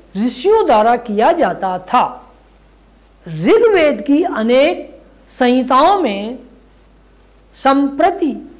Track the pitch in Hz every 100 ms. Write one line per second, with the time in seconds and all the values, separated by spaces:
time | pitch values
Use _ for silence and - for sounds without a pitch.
0 | _ 190 240 - 381 440 349 220 226 240
1 | 233 208 262 339 202 170 190 185 185 247
2 | 165 - - _ _ _ _ _ _ _
3 | _ _ 180 156 202 440 466 381 302 214
4 | - 285 359 214 220 254 302 359 - -
5 | - _ - - 247 254 254 262 330 392
6 | 269 196 214 254 - - _ _ _ _
7 | _ _ _ _ _ - 269 277 277 277
8 | 349 381 311 208 -